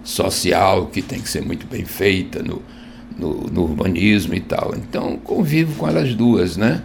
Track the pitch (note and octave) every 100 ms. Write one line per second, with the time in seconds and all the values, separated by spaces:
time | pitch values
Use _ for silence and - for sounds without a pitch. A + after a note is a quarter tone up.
0 | - - G2 - F#2 E2+ F#2+ F#2+ F2 -
1 | - F2 - D2+ C#2+ D#2+ - - - -
2 | G2 F#2+ - D#2 - - - - - -
3 | - - E2 D2+ - D#2+ E2+ D2+ - E2
4 | G2+ G#2 E2+ - - - - - - -
5 | - - - - E3+ D#3 D#3+ D3 D#3 D#3+
6 | C#3+ A2 A#2 A2 F2+ E2+ A2 E3+